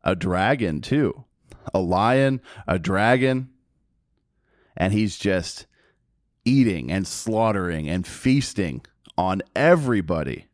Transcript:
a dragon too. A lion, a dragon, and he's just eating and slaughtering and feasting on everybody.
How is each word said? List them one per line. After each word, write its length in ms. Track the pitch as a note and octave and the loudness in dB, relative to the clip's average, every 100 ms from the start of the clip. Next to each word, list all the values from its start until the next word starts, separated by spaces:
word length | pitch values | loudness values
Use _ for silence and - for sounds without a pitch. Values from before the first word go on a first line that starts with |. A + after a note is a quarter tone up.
a 140 | - F#2 | -2 -2
dragon 640 | F2+ F2+ G#2 C#3 G2+ D2+ | -2 0 0 0 0 -4
too. 440 | - C#3 A#2+ - - _ _ - - | -2 0 0 -4 -18 _ _ -18 -4
A 60 | F#2+ | -2
lion, 600 | F2 F2+ A2 C3 C3+ C3 - - - | 0 2 4 4 2 -2 -8 -14 -4
a 140 | F2+ | -2
dragon, 720 | F#2+ F#2+ A2 B2+ C3 C3 C3 _ _ _ _ _ _ _ _ _ _ _ _ - | 0 0 2 4 2 0 -6 _ _ _ _ _ _ _ _ _ _ _ _ -4
and 160 | F#2+ | 0
he's 260 | G#2+ G#2+ - | 2 0 -2
just 480 | G2+ F#2 E2+ - - _ _ _ _ _ _ _ | -2 0 -4 -12 -20 _ _ _ _ _ _ _
eating 460 | A#2 C3+ A#2 F2 A#1+ | 2 4 4 2 -2
and 160 | F#2 F2+ | -4 -4
slaughtering 840 | - - A2 A2+ G2+ F2+ D#2+ D2+ | -6 -4 0 2 0 -2 -4 -4
and 160 | F#2 | -4
feasting 800 | F#2 - C3 C3+ - - F2 B1+ - _ _ - | -6 -4 2 2 0 -4 -6 -6 -14 _ _ -4
on 240 | F#2 F#2+ - | -2 -2 -4
everybody. 960 | - D3+ F3 C3+ A2 D#2+ E2+ C#2 A#1+ - | 0 4 4 4 0 0 -4 -4 -8 -14